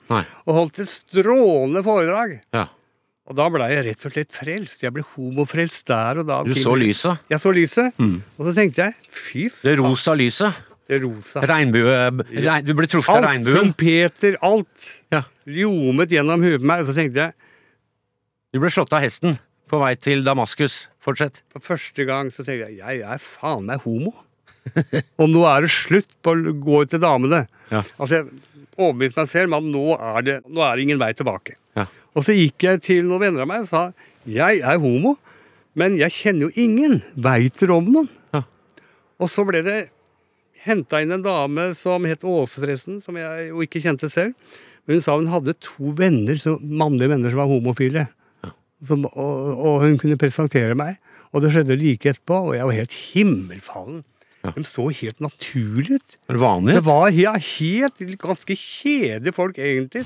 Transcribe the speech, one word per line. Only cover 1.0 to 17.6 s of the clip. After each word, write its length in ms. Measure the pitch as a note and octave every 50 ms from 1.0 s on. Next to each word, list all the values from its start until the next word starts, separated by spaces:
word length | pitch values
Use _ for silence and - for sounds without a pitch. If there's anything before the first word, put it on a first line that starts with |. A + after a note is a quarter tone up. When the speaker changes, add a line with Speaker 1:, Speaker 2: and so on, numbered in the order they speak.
| - _ - F#3+ F#3 G#3+ A#3+ C4+ B3 G3+ E3 C#3 C3 C3+ D3+ F#3+ F#3+
Speaker 2:
foredrag. 560 | G#3+ G#3+ G3 E3 E3 F3+ G#3 A#3+ A3 D#3 A2+ - _ -
Speaker 1:
Ja. 140 | A#2 G2 - - _ _ _ _ _ _ _ _ _ _ -
Speaker 2:
Og 60 | C3+ C3+
da 80 | D3 E3+
ble 200 | E3 D3+ B2 A#2
jeg 140 | C#3+ D3 C3
rett 180 | A2+ G#2+ - -
og 60 | C#3+ -
slett 200 | D3+ D3+ - -
frelst. 460 | - - D3 E3 G#3 G3+ - - - -
Jeg 100 | B2 A#2+
ble 120 | D3 D3+ - -
homofrelst 720 | - C3 B2+ C3 C#3 D3 C3+ - D#3+ E3 E3 - - -
der 320 | - B2 A2+ A2+ A#2 C3 D#3+
og 80 | E3
da. 160 | D3+ C#3 C3 -
Speaker 1:
Du 120 | A2+ C3 C3+
så 160 | C3+ A#2+ B2+
lyset? 440 | C3 A#2+ G#2+ G#2 - - F3 F3 D#3+ - -
Speaker 2:
Jeg 80 | D#3 D#3
så 140 | - F#3+ F#3+
lyset, 380 | F3+ E3+ D3+ - - A#3+ B3+ A#3+ -
Speaker 1:
Mm. 240 | B2 G#2 F2+ F2+ G2+ - _ -
Speaker 2:
og 80 | D3
så 80 | E3+ F3
tenkte 220 | G3 G#3 F#3+ C3 - F3
jeg, 120 | G#3 A3+ - - -
«Fy 340 | - - - - - B2+ F3
Speaker 1:
Det 180 | A#3+ - - -
Speaker 2:
faen.» 160 | C3+ D3+ C#3
Speaker 1:
rosa 360 | C3+ B2+ C3 B2+ - E3 D#3+
lyset? 400 | D3 B2+ B2 - - - G#3 F3 - - - _ _ _ -
Speaker 2:
Det 120 | C#3 C#3 C3
rosa. 380 | B2 A2+ G#2+ G2+ - - C#3+
Speaker 1:
Regnbue-, 880 | C3+ D3 D#3+ D#3 D3+ C3 A2 A#2 A#2 A#2+ C3 B2+ B2 B2+ B2+ B2+ A2 - -
Speaker 2:
Ja. 260 | C3 C#3+ D#3+ D#3+ D3+
Speaker 1:
regn-, 60 | C#3+
du 80 | D3 D3+
ble 120 | C#3+ E3
truffet 280 | D#3 - E3+ C3+ - G3
av 100 | A#3 B3
Speaker 2:
Alt, 220 | D3+ C#3 C3 A#2
Speaker 1:
regnbuen. 80 | A#2+ C3+ F3+ G#3 G3 D#3
Speaker 2:
trompeter, 640 | - D#3+ E3 D#3+ E3 F3 E3+ - - - G3+ F#3+ - -
alt 580 | F3+ G#3+ A3 F#3 - _ - - - - - _ _ D#3+
Speaker 1:
Ja. 100 | D3+ C3 - _ _ _
Speaker 2:
ljomet 640 | C#3+ C#3+ E3+ G3 G#3+ G3 E3+ C#3 C3 B2+ C#3 F3 E3+
gjennom 320 | E3+ D3+ C#3+ D3+ E3 E3+ E3+
huet 160 | F3+ D#3+ B2+
på 40 | B2
meg, 140 | C#3+ E3 F3
og 60 | E3
så 80 | C3+ C3+
tenkte 200 | D#3 D#3+ C#3+ A#2+
jeg 180 | C#3 D3+ E3 - _ _ _ _ _